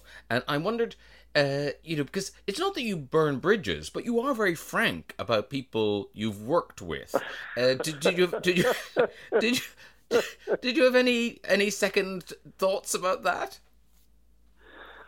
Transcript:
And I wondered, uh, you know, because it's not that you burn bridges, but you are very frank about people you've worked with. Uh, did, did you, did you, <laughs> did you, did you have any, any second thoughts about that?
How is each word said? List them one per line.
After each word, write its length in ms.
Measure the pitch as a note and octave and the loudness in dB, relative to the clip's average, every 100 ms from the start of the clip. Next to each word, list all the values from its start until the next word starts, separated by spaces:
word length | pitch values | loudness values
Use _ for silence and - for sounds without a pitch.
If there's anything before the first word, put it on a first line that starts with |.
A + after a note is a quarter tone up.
| - - - | -14 -16 -4
And 140 | A#2+ - | -4 -2
I 100 | D3 | -2
wondered, 380 | F3+ A#3 A3+ - - - - D3+ | -2 -2 -4 -6 -20 -20 -4 0
uh, 320 | C#3 C#3 C#3+ - | 2 0 -4 -6
you 140 | D#3 D3+ | -4 -4
know, 60 | |
because 280 | C#3 G3 - - - | -2 -4 -8 -10 -8
it's 120 | G3+ | -2
not 140 | G4 F4+ | -2 -2
that 80 | |
you 120 | A3+ F3+ | -4 -4
burn 420 | C3 D#3+ D#3 C3 | -2 2 2 2
bridges, 500 | E3 A3 A2+ D2+ D#2+ | 2 2 0 -4 -6
but 160 | - - | -8 -2
you 140 | A#3 | 0
are 120 | C4 | 0
very 220 | A3+ G3+ D#3+ | 0 0 -2
frank 580 | - F#3+ A3 G2+ - - | -4 0 0 -2 -8 -8
about 300 | G2+ A2 - | 0 0 0
people 600 | C#3 - A2 G#2+ G2+ G2 | -6 -4 0 2 2 -2
you've 280 | G2 A2 G2+ A2 | -6 -6 -4 0
worked 360 | E3+ - - | 0 0 -6
with. 340 | F2 C#2 - - - - - A#2 | -8 -8 -2 -4 -4 -12 -8 0
Uh, 160 | B2+ C3 | 2 2
did, 240 | D#3 C#3+ | -2 0
did 180 | F#3+ F3+ | 0 2
you, 100 | F3+ A3 | 2 0
did 160 | F3 E3+ | 2 4
you, 140 | B3 - - - | 4 2 -2 0
<laughs> 360 | A3+ - - A3+ | 0 0 -2 2
did 180 | A3 B3+ | 2 0
you, 640 | - - - - - A#4 - - - - | -4 -14 -20 -20 0 0 0 -6 -4 -2
did 160 | B3+ B3+ | 0 4
you 60 | B3+ | 6
have 100 | B3 | 6
any, 440 | B3 A#3 A#3 - - | 4 2 0 -4 0
any 240 | G3 G3+ | 2 2
second 640 | - G3 G3+ F#3+ F#3 - - D3 - | 0 0 2 0 -4 -10 -16 -18 -2
thoughts 360 | F#3+ F#3+ - | 0 0 -2
about 300 | F#3 F3+ F#3+ | -2 -2 0
that? 360 | F#3 - - - _ _ _ _ _ _ _ _ _ _ - - - - | 0 -2 -4 -10 _ _ _ _ _ _ _ _ _ _ -20 -20 -20 -20